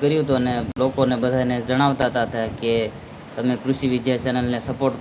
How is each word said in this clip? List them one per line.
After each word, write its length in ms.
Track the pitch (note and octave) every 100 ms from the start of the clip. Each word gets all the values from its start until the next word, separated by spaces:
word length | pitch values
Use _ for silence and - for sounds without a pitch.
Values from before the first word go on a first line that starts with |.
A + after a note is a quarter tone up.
કર્યું 220 | C#3+ D#3
હતું 120 | C#3+ C3
અને 280 | B2 A#2+ A2 G#2+
લોકોને 380 | C3 C3+ C3 B2
બધાને 460 | B2+ B2+ B2 B2
જણાવતા 440 | A#2 C3 C#3+ C3 B2
હતા 420 | B2 A2+ A#2 A2
કે 440 | - A#2 A#2 G#2+ - - - - -
તમે 200 | B2 A#2+
કૃષિ 320 | B2+ C3 C3+
વિદ્યા 300 | B2 A#2+ B2
ચેનલને 420 | C3 B2+ B2 A#2+
સપોર્ટ 360 | B2+ A#2+ C3+ A#2